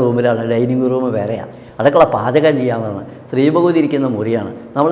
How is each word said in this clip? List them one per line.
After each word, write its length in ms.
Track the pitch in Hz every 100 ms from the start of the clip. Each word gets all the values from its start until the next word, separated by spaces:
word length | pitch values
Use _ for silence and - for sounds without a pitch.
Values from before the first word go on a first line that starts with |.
റൂമിലാണ്, 380 | 123 120 120 113 113
ഡൈനിങ് 360 | 117 123 127 127
റൂം 140 | 127 127 110
വേറെയാണ്. 340 | 104 113 - - - -
അടുക്കള 240 | 135 - - 123
പാചകം 380 | 113 143 156 139
ചെയ്യാനുള്ളതാണ്. 440 | 127 117 110 98 - - -
ശ്രീഭഗവതി 500 | 127 143 160 175 165
ഇരിക്കുന്ന 260 | 147 139 135 107
മുറിയാണ്. 360 | 107 113 101 - - 139
നമ്മൾ 160 | 151